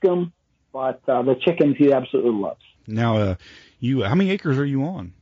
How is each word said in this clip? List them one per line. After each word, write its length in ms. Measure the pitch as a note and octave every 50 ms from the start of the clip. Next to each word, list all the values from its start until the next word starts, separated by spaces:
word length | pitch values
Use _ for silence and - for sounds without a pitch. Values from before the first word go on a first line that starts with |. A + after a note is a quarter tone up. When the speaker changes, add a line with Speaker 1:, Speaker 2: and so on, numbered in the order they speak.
| -
Speaker 1:
him, 300 | F#3 F3+ F3+ F3 E3+ - _ _ _ _ _ _ _ -
but, 280 | C3 C3 C3 B2+ - _ -
uh, 140 | C3 B2+ B2
the 120 | C3+ C3
chickens 420 | B2+ - F3+ E3+ - D#3 C#3+ C3+
he 160 | - D3 C#3+ C#3
absolutely 380 | C3 B2+ - - C3 - A#2+ A2+ G#2
loves. 220 | G2 D#2+ - - _ _ _ _ _
Speaker 2:
Now, 300 | - A2 A2 A#2 A#2 A2
uh, 180 | G#2+ G#2 G2 F#2 - - - - - - - _ _
you, 240 | - A#2+ C3+ C3 G#2
how 100 | G2 A#2
many 160 | F3+ G3 F#3
acres 260 | F#3+ G3+ - E3 C3+ C3+
are 60 | C#3+
you 200 | C#3+ C#3 C3+ C3+
on? 280 | E3 F#3+ D3+ F#2 F2 - _